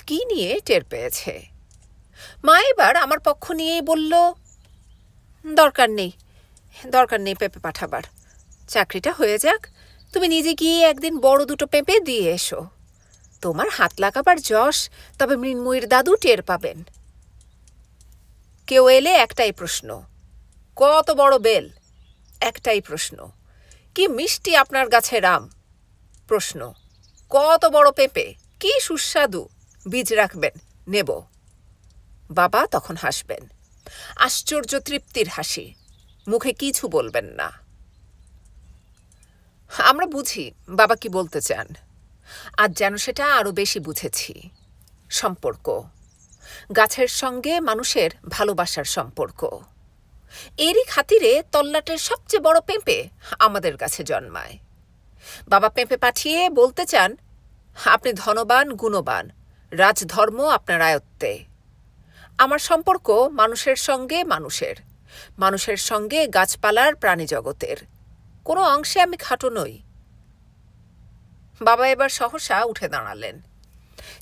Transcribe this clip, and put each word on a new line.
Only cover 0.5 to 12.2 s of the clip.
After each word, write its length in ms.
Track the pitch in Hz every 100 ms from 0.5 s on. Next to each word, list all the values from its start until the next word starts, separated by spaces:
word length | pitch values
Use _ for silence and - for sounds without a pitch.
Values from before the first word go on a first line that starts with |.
| 403 -
টের 180 | 180
পেয়েছে। 720 | - 117 123 - - 78 - - _ _ _ _ _ - - -
মা 180 | 285 339
এবার 340 | 539 466 190 349
আমার 240 | 269 302
পক্ষ 320 | 311 294 -
নিয়েই 300 | 320 320 339
বলল, 320 | 294 320 311 339 349 349 _ _ _ - _ _ _ _ _ _ 311 311
"দরকার 340 | 294 - 233
নেই, 220 | 214 185 - _ _ _ _ _ - 254
দরকার 340 | 254 247 214
নেই 140 | 196 190
পেঁপে 240 | 196 175
পাঠাবার। 440 | 165 - 160 120 - _ _ _ _ _ -
চাকরিটা 440 | 214 190 185 285
হয়ে 260 | 349 208 214
যাক, 300 | 302 440 - _ - _ _
তুমি 140 | 381 359
নিজে 260 | 320 311
গিয়ে 300 | 311 330 330
একদিন 360 | 320 277 320 302
বড় 260 | 262 277 277
দুটো 220 | 285 285
পেঁপে 320 | 294 285 415
দিয়ে 320 | 320 233